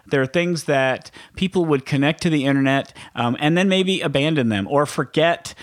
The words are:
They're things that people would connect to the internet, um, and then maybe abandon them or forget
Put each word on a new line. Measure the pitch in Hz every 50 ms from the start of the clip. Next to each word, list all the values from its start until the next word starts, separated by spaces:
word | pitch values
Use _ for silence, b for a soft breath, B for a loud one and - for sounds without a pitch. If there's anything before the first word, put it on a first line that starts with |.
| B
They're | B - 139 135
things | 131 - 175 175 175 175 156 -
that | - 147 135 135 131 127 104 - - B B B B B
people | - 185 180 - 185 170
would | 160 147 135 -
connect | - 151 135 139 147 160 - -
to | 175
the | 160 147 131
internet, | 139 139 139 135 135 135 139 - - - B B B B
um, | 123 120 120 120 -
and | 147 151 165
then | 180 190 196
maybe | 190 190 190 185 190 165
abandon | - 160 139 143 139 156 160 151 123 113
them | 107 101 98 -
or | 143 143 147
forget | 143 - - 139 - - 156 151 170 170 - - - - B